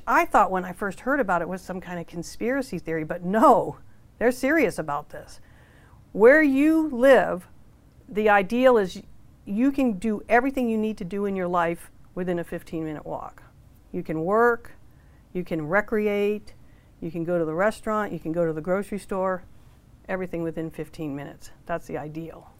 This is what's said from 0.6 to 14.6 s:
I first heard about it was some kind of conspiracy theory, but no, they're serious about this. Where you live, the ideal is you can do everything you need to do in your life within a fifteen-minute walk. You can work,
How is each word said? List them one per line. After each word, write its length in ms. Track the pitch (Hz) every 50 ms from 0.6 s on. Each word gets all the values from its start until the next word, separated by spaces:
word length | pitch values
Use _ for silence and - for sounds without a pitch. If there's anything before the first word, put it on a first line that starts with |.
| 180
I 80 | 180
first 280 | 180 - 208 196 185 -
heard 200 | - 254 294 285
about 220 | 220 190 175 170
it 60 | 160 170
was 120 | 185 185
some 200 | - - 185 185
kind 180 | - 185 180 170
of 80 | 170
conspiracy 720 | - - 170 165 - - - 208 233 269 277 262 - 185 160
theory, 260 | - 160 165 160 156
but 200 | 160 175 180 175
no, 540 | 180 208 226 262 285 226 165 156 156 - - - - - - - - - -
they're 140 | 214 254
serious 460 | 247 - 269 269 320 330 247 170 - 180
about 320 | 160 151 143 147 - -
this. 300 | - 151 151 - - - - - - - - - - - - - - - - -
Where 300 | - 185 214 247 294 311
you 460 | 311 277 262 269 294 311 320 320 311 302
live, 600 | 254 233 254 277 247 196 170 170 175 180 - - - - - - - _ _ _ _ - - -
the 200 | - 214 214 214
ideal 500 | 208 202 190 196 226 247 262 262 247 214
is 240 | 190 180 - 202 - - - - - - - - -
you 280 | 208 196 220 262 277
can 220 | 277 285 262 240 202
do 280 | 180 226 220 208 - - -
everything 400 | 220 240 254 277 269 269 247 226
you 100 | 220 214
need 180 | 214 220 214 -
to 60 | 202
do 200 | 170 202 202 202
in 80 | 202 196
your 140 | 190 180 175
life 420 | 180 175 165 170 170 - - - - - - - -
within 240 | 180 185 180 175 170
a 60 | 170
fifteen-minute 600 | - 175 170 - - 170 160 160 156 151 - -
walk. 380 | 160 147 - - - - - - - - - - - - - - -
You 100 | - 180
can 220 | 160 - 156 160 160
work, 480 | 185 208 226 240 240 233 233